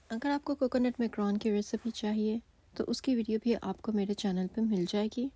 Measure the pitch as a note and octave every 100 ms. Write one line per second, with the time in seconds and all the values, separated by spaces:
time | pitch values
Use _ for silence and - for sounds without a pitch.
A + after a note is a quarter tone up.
0 | _ A3+ C#4+ C#4+ - C#4+ B3+ B3+ B3 A#3+
1 | A3+ - G3+ G3+ A3+ G#3 G#3 A3 A#3 -
2 | G#3+ G#3+ G#3+ A3+ - _ _ - - A#3
3 | - B3 A3 A3 A#3 A#3 G3 - - G#3+
4 | G3 G3+ G#3 F#3 F#3 - A3 G3+ F3 G#3
5 | G#3+ - C4+